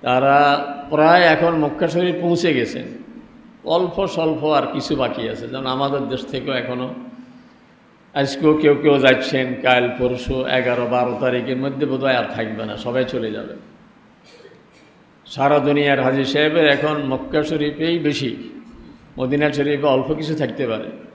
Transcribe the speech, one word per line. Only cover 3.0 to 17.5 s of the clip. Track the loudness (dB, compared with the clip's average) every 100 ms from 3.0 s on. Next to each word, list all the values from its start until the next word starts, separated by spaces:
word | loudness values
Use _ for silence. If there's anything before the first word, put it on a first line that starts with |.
| -18 -20 -20 -20 -20 -14
অল্প | -2 0 0 -2 -4
স্বল্প | -2 -2 0 0
আর | 0 0
কিছু | -4 -4 -2
বাকি | -2 -2 -6
আছে। | -6 -8
যেমন | -8 -4
আমাদের | -2 0 -2 -4
দেশ | -6 -6
থেকেও | -8 -4
এখনও | -4 -4 -6 -6 -10 -16 -18 -20 -20 -20 -20 _ _ _ _ _
আজকেও | -2 -2 2 2
কেউ | 4 4
কেউ | 4 4 6
যাচ্ছেন, | 6 4 2 -2 -2 -2
কাল | 2 4 2 0
পরশু | -2 -2 -4 -4 0
এগারো | 0 0 -2 0
বারো | 0 0 0
তারিখের | -2 -2 -2 -4
মধ্যে | -4 -4 -2
বোধহয় | -2 0
আর | 0 -2
থাকবে | -4 -6 -6 -8
না, | -8
সবাই | -4 -2 -2
চলে | -4 -6
যাবে। | -8 -10 -14 -20 -20 -20 -20 -20 _ -20 -20 -20 -20 _ _ -20 _ _ _ -18
সারা | 0 4 4
দুনিয়ার | 4 2 2 2
হাজী | 2 0
সাহেবের | 0 2 2 4 4
এখন | 2 0 -2 -4
মক্কা | -4 -2 -2
শরীফেই | -2